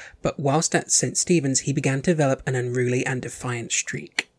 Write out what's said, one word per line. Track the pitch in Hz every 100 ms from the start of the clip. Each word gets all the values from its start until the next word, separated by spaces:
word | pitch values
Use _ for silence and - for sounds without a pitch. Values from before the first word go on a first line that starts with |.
| - -
but | - -
whilst | 139 147 160
at | 170 -
Saint | - 135 -
Stephen's, | - 170 135 127
he | -
began | 143 139 139
to | 185
develop | 160 139 135 -
an |
unruly | 127 123 123 123 123
and | 135 131
defiant | 123 - 123 120 -
streak. | - - 143 - - -